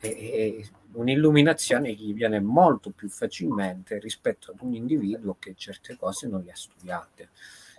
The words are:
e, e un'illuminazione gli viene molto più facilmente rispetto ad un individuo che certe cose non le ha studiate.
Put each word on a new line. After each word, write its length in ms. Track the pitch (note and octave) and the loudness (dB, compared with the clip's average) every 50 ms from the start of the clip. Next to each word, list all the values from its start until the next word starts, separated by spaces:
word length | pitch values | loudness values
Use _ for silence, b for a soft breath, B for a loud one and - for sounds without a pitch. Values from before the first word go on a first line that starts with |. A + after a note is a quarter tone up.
e, 80 | - A2 | -2 -2
e 600 | G#2+ - G#2 A2+ A2 A2 A2 G#2+ - - G#2 - - _ _ - - | -2 -2 -6 -6 -2 -2 -2 -2 -2 -6 -10 -18 -20 _ _ -14 -8
un'illuminazione 1000 | A#2 A#2 B2 C3+ C#3 D#3 D#3 D3+ D3 C#3+ D#3+ D#3+ - - - B2+ A#2+ C#3+ B2+ G#2+ | -4 0 0 4 4 6 6 8 8 8 8 6 2 2 2 2 2 0 -2 -6
gli 200 | G#2 G#2+ G#2+ G#2 | -6 -6 -8 -4
viene 280 | A2 A#2 A2 G#2+ G#2 | -2 0 0 2 0
molto 500 | G2 G#2 A#2+ D#3 F#3 E3+ C3+ G#2 - G#2 | 0 2 6 6 8 6 6 4 -2 -10
più 180 | F#2+ - - G2+ | -14 -12 -12 -12
facilmente 920 | - - B2 G#2+ - - - E3 B2+ G2+ G2 F#2 F2+ F#2 F#2 - G#2+ G2+ | -8 -6 -6 -6 -6 -4 -4 -4 -2 -2 -2 -4 -4 -8 -10 -10 -10 -10
rispetto 520 | - A2 - - - B2 G#2+ - - - | -8 -10 -10 -6 -4 -4 -4 -4 -8 -20
ad 80 | F#2+ G2+ | -16 -12
un 140 | B2+ B2+ B2 | -8 -8 -6
individuo 600 | A2+ A#2 B2 D#3 D3 A2 G2 G#2 A2+ A2+ G2+ F#2 - | -6 -4 -2 -2 -2 -2 -2 -4 -4 -6 -8 -8 -8
che 160 | - G2 F#2+ | -10 -18 -16
certe 400 | - - - F#2+ - - - - | -16 -14 -16 -16 -16 -16 -18 -14
cose 300 | - - F2+ G2 - - | -8 -8 -8 -6 -6 -8
non 160 | B2+ G2+ F#2+ F2+ | -8 -6 -8 -8
le 100 | F2 - | -10 -14
ha 40 | |
studiate. 720 | - - - _ _ F2+ F2+ F2+ F2 E2 - _ - E2+ - _ B B B B B B B B | -18 -18 -18 _ _ -12 -10 -10 -10 -10 -12 _ -20 -20 -20 _ B B B B B B B B